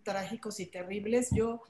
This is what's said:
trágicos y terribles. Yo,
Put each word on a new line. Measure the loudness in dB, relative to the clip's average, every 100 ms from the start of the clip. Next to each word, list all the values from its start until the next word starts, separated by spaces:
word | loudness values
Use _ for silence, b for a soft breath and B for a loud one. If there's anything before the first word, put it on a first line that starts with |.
trágicos | -4 -2 -2 -6 -6 -6
y | -8
terribles. | -8 -6 -4 2 4 4
Yo, | 4 2 0